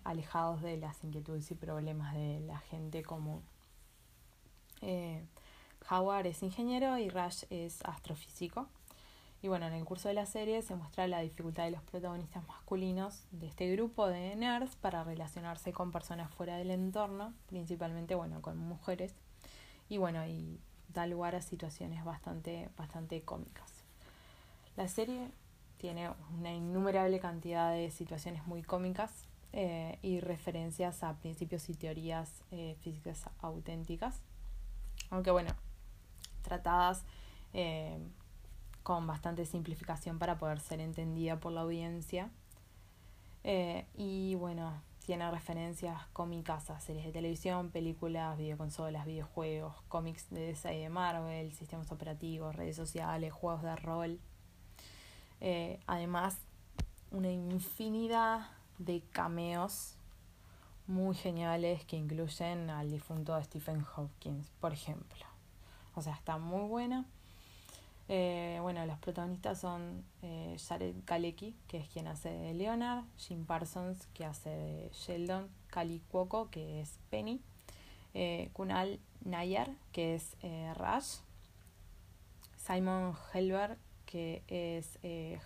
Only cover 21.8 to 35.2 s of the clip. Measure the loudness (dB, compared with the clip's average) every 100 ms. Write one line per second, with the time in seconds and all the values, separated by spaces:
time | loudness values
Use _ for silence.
21.8 | -4 -4 -4 -4 -4 -4 -4 -4 -6 -6
22.8 | -6 -4 -4 -4 -2 -4 -6 -10 -16 -18
23.8 | -20 -18 -18 -18 -20 -20 -20 -20 -14 -2
24.8 | -2 2 0 0 -4 -10 -18 -20 -20 -8
25.8 | -4 -2 -2 -4 -6 -4 -2 -2 0 4
26.8 | 6 8 8 6 2 -2 0 6 6 6
27.8 | 2 0 -4 -2 -2 -4 -4 -4 2 2
28.8 | 4 2 0 -2 -14 -16 -6 0 2 2
29.8 | -2 -2 2 2 2 0 0 0 0 2
30.8 | 2 2 -2 0 -4 -2 -2 -2 -2 -4
31.8 | -2 -2 0 0 -2 -8 -8 -6 -4 -4
32.8 | -6 -4 -4 -4 -6 -6 -4 -4 -4 -4
33.8 | -2 0 0 -2 -6 -8 -6 -4 -4 -4
34.8 | -4 -6 0 2